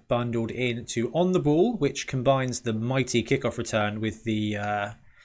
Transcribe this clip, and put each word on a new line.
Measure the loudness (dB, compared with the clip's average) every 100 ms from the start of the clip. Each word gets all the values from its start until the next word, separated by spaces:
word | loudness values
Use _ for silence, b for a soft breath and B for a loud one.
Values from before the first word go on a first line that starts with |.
| _
bundled | 0 0 -2 -2
into | -2 -2 -2 -4 -2 0
On | 2 2
the | 2
Ball, | 4 4 4
which | 2 -2 -2 -4
combines | 0 2 2 2 -2
the | -2
mighty | -2 0 0 2 0
kickoff | 2 0 0 -4
return | -2 0 0 0
with | -4 -4
the, | -2 0 0 -2
uh, | -2 -4 -4 -8 b b